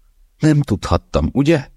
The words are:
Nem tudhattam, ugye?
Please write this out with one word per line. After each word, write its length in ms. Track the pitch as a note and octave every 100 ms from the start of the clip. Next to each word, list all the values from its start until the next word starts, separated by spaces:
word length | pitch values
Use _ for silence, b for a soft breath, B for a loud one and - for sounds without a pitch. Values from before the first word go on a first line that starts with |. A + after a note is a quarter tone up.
| _ _ _ _
Nem 240 | D#3 D3
tudhattam, 680 | C#3+ G2 - E2+ - D2+ C#2
ugye? 380 | A#2 C#3 D#3+ -